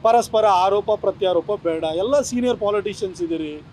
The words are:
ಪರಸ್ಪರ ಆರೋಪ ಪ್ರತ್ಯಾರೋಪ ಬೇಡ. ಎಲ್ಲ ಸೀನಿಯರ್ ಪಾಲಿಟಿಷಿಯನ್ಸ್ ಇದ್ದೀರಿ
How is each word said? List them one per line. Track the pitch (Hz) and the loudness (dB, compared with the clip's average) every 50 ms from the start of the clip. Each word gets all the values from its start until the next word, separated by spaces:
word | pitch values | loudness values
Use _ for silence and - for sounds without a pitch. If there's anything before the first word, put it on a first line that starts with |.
| - | 4
ಪರಸ್ಪರ | 226 226 240 220 - 233 220 220 | 4 4 4 2 2 0 2 4
ಆರೋಪ | 208 190 180 185 196 196 208 196 220 | 4 4 4 4 2 2 0 0 0
ಪ್ರತ್ಯಾರೋಪ | 214 - - 196 - - 196 185 180 170 160 - 208 196 156 | -2 0 0 -2 -2 0 0 2 2 0 0 -2 -6 -4 -2
ಬೇಡ. | 165 160 160 160 160 160 170 190 | -4 -2 -2 -4 -4 -2 -2 0
ಎಲ್ಲ | 240 277 294 | 0 0 0
ಸೀನಿಯರ್ | 247 - 247 240 240 247 240 190 214 | 0 0 -4 -2 0 0 -2 0 -2
ಪಾಲಿಟಿಷಿಯನ್ಸ್ | 202 208 208 190 208 196 - 214 185 175 165 | -2 0 -2 -2 -4 -6 -6 -8 -8 -6 -6
ಇದ್ದೀರಿ | 175 160 165 160 156 151 151 151 139 - | -4 -4 -4 -6 -6 -8 -10 -14 -18 -20